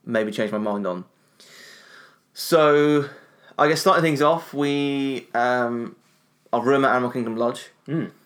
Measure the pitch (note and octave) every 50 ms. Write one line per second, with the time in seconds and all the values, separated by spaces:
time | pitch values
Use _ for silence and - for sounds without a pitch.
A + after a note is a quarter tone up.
0 | - A#2+ A#2 A2+ A2 G#2+ G#2 - A2 G2+ G#2+ G#2+ G#2+ G#2 G#2 G2+ G2 F#2 F2+ F2+
1 | F#2 _ _ _ _ _ _ _ - - - - - - - - - - - -
2 | - - _ _ _ _ - - - - E3+ D#3+ D3+ D3 D3 D3 D3 D3 D3 D3
3 | C#3+ C#3+ - - - _ _ _ _ - - - D3 D3+ D#3 D3+ - G3 F#3 F3
4 | E3 D#3+ D3 C3+ D3 D3+ E3 E3 - - - C#3 C#3+ C#3+ C#3+ C#3+ C#3+ C#3+ C#3 C#3
5 | C#3 C3+ C3+ - - - - A#2 A#2+ B2 B2 B2 A#2+ A#2 A#2+ A#2 A#2 - - _
6 | _ _ _ _ _ _ _ _ _ - - A#2+ A2+ B2+ C#3 C3+ C3+ B2 A#2+ B2+
7 | B2 B2 B2 B2+ A#2 A#2 A2 A2+ A#2+ A#2+ B2+ - - - _ _ - - D3 E3
8 | A2+ F2+ - _ _